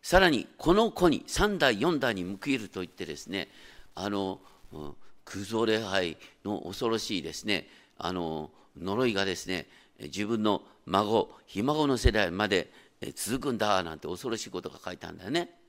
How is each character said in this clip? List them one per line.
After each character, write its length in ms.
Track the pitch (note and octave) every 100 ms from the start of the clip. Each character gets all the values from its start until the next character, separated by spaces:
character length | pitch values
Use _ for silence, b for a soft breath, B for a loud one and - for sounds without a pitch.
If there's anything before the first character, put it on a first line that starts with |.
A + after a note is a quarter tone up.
さ 180 | - F3+
ら 100 | F#3
に 160 | B2+ - -
子 160 | D3+
の 160 | G3 A3+
子 180 | - F3
に、 160 | A#2+ -
三 320 | - G#3 F#3+
代 220 | C#3+ G#2
四 180 | D3+ D#3
代 160 | B2+
に 100 | G2
報 260 | F2+ G2 C#3+
い 80 | C3
る」 100 | G2+
と 100 | G2
言 80 | F2+
っ 40 |
て 120 | -
で 120 | E2 D2
す 100 | -
ね、 220 | F#2+ - B B B B
あ 140 | - G2+
の、 320 | G2+ F#2+ G2 B B -
う 60 | D2+
ん、 160 | D2 - b -
偶 160 | - F#2
像 220 | G2 A2 A2+
礼 140 | A2
拝 360 | G#2+ G2 F2+ D#2 B B
の 160 | G2 G2+
恐 280 | E2+ G2 A#2
ろ 100 | A2+
し 200 | - G2
い 40 |
で 100 | D#2
す 120 | -
ね、 240 | G#2+ F#2+ - B B _
あ 140 | E2+
の、 380 | F2+ E2 D#2 D2+ b b C#2+
呪 300 | F2 G#2+ B2+
い 80 |
が 100 | G2
で 100 | G2 E2+
す 120 | -
ね、 180 | F2+ - b b _
自 260 | C#2+ F2+ G#2
分 160 | A2+
の 200 | G#2+ F#2+ B B -
孫、 440 | F#2+ G#2 A2 - B _
ひ 160 | G2
孫 240 | B2+ D3+ C#3+
の 100 | B2
世 160 | -
代 180 | G#2+ F#2
ま 180 | F2+ G#2
で、 220 | F#2+ - B B _
え、 120 | -
続 340 | - - C3 C#3
く 40 |
ん 60 | A#2
だ 240 | G#2+ F#2+
な 140 | E2+ D#2
ん 20 |
て 80 | D2+
恐 240 | F2+ B2
ろ 60 | A2
し 100 | -
い 40 |
こ 120 | F2+
と 60 | F2
が 100 | -
書 100 | -
い 40 | F2+
て 100 | E2+
あ 40 |
る 60 | E2
ん 20 |
だ 60 |
よ 60 | F#2
ね。 200 | D#3+ E3+ -